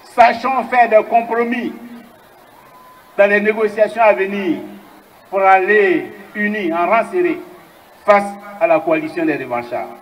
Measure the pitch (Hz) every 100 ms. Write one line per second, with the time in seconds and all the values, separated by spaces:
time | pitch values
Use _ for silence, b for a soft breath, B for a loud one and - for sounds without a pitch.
0 | - - 233 233 254 262 233 247 226 214
1 | 208 226 226 233 233 247 220 - - -
2 | - - _ - _ - - - - -
3 | - - 202 208 208 214 214 214 208 233
4 | 220 190 190 202 185 147 - - - -
5 | _ - - 190 190 190 190 208 196 160
6 | - - - 214 208 214 175 165 175 226
7 | 202 185 175 - - - - - _ -
8 | - 202 202 - - - 165 160 170 160
9 | 156 175 160 139 123 120 117 117 90 -